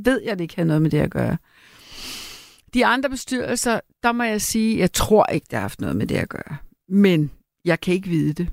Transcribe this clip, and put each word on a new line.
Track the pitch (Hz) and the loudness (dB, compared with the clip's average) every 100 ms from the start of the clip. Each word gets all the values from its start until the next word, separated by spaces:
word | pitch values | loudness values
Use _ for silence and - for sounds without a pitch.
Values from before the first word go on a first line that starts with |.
ved | 220 262 | 0 0
jeg, | - 190 | -2 -4
det | |
ikke | 165 - | -6 -2
har | |
noget | 165 156 | 0 4
med | 156 | 2
det | 151 | 2
at | 139 | 0
gøre." | - - 170 _ _ - - - - - - - - - _ _ | 0 -2 -2 _ _ -20 -20 -20 -16 -14 -14 -16 -18 -20 _ _
De | 247 214 | 2 2
andre | 247 269 | 2 0
bestyrelser, | 262 - 254 - 240 247 220 - _ | -6 -6 -4 -2 -2 -2 -2 -4 _
der | 233 | -2
må | 240 | 0
jeg | 233 214 | -2 -2
sige, | - 226 220 220 | -2 0 0 2
jeg | 185 | 2
tror | - - 214 - | 2 4 6 6
ikke, | 151 - | 2 -4
det | 110 | -6
har | |
haft | 98 - | -6 -6
noget | - 85 | -4 -2
med | - | -2
det | - | -2
at | - | -4
gøre. | - - 147 - _ _ | -8 -10 -12 -14 _ _
Men | 196 196 165 151 - _ _ | 4 4 4 0 -6 _ _
jeg | 175 165 | -2 0
kan | 185 | 0
ikke | 185 190 | -2 0
vide | 165 147 | 0 0
det. | 151 175 | -2 -6